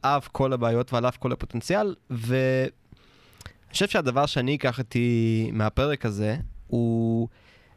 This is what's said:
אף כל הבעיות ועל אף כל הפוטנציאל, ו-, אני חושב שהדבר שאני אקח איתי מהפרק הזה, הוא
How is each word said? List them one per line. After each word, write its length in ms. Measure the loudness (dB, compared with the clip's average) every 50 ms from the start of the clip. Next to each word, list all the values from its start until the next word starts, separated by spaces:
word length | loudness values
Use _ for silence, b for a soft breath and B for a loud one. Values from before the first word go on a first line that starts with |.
אף 260 | 0 2 2 0 0
כל 260 | -4 -2 0 0 0 2
הבעיות 400 | 2 2 2 2 2 0 0 0
ועל 140 | 0 0
אף 100 | 0 0
כל 140 | -2 -4 -4
הפוטנציאל, 640 | -4 -4 -6 -6 -8 -6 -2 -2 0 0 0 -2 -4 -8 _ -10
ו-, 560 | -8 -6 -2 0 0 2 2 2 2 2 0 -2 -6 _ _ _ -20 B B B B B B B B B B
אני 280 | B B B B -6 -2
חושב 140 | -2 0
שהדבר 380 | 0 0 0 0 2 2 2 2
שאני 300 | 2 0 0 0 0 0
אקח 240 | 0 0 -2 -2 -4
איתי 720 | -4 -2 0 0 2 2 2 2 2 2 2 2 0 0 0
מהפרק 520 | 0 0 0 0 0 0 0 0 -2 -2
הזה, 320 | -2 -2 -2 -2 -2 -2 -4 -6 -10 -12 -16 -8
הוא 600 | -4 -2 0 2 2 2 2 2 2 0 0 -2 b b b b b b b b b b